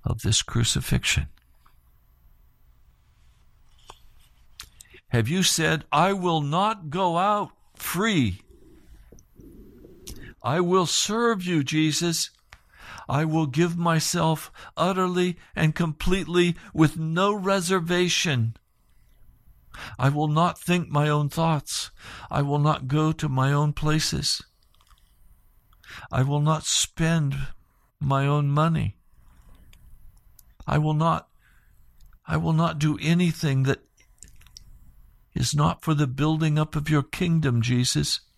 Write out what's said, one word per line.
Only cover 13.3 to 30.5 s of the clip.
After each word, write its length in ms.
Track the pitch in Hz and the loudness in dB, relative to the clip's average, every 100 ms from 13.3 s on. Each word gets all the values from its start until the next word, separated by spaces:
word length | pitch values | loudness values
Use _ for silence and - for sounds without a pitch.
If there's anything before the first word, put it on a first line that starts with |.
| 160 156 | 0 0
give 300 | 127 175 170 | 2 0 2
myself 760 | 170 165 - 175 160 156 - - - - | 0 0 0 0 0 -2 -6 -18 -18 -2
utterly 600 | 170 190 185 180 180 175 - - | -2 0 0 2 0 -2 -10 -2
and 200 | 156 156 | 0 0
completely 800 | 165 151 - 190 156 175 175 165 - | -2 0 0 0 0 2 2 0 -8
with 240 | - 160 165 | 2 2 2
no 360 | 160 165 196 | -4 0 2
reservation. 1200 | 208 190 196 170 190 165 180 180 - 180 131 113 110 _ _ _ _ _ _ - - - - - - - - | 0 0 0 2 0 0 0 2 0 0 0 0 -4 _ _ _ _ _ _ -20 -20 -20 -20 -20 -18 -16 0
I 100 | 135 | 0
will 200 | 147 151 | 2 0
not 300 | 151 175 - | 2 2 0
think 300 | - 180 165 | -2 -2 0
my 200 | 147 151 | 0 2
own 200 | 147 147 | 2 0
thoughts. 640 | - 165 151 - - - - - - - | 0 0 0 -2 -8 -8 -14 -20 -18 -6
I 100 | - | -2
will 180 | 143 147 | 0 2
not 280 | 147 151 131 | 2 0 0
go 240 | 147 156 | 2 2
to 160 | 160 156 | 0 -2
my 240 | 131 131 | 0 2
own 220 | 143 151 | 2 0
places." 680 | 147 151 151 - 156 147 - - _ _ _ _ - _ _ - - _ _ _ _ - - - | 0 0 0 0 -2 -2 -2 -6 _ _ _ _ -20 _ _ -20 -20 _ _ _ _ -20 -20 -6
I 120 | - | 0
will 180 | 131 147 | 0 2
not 240 | 147 156 - | 2 0 -2
spend 680 | - - - 165 165 143 139 135 - _ _ _ _ | -2 -4 -2 0 2 0 -2 -6 -8 _ _ _ _
my 280 | - 135 139 | -2 0 2
own 220 | 147 143 | 2 2
money. 480 | 143 160 160 101 - _ _ - - - - - - - - - - _ - - | 2 2 0 -2 -6 _ _ -20 -20 -20 -20 -20 -20 -20 -20 -20 -20 _ -20 -20